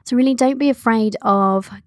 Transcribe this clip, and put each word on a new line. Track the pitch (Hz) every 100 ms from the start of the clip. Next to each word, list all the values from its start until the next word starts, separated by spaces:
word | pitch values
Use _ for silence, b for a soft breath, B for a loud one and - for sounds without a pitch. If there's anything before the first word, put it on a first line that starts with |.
| -
So | 247
really | 269
don't | 254 262 269
be | 285
afraid | 247 233 226 214 208
of | - 196 196 190 - 196